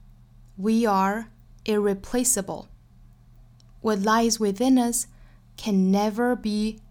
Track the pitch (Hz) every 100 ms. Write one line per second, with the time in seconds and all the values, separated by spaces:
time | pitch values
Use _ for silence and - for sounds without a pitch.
0 | - - - - - - 196 226 233 190
1 | 190 214 220 - - - - 214 208 196
2 | - 247 247 202 196 160 - - - -
3 | - - - - - - - - 220 208
4 | 208 226 233 220 208 196 254 262 240 233
5 | - - - - - - 226 196 185 196
6 | 214 208 247 247 214 214 214 220 -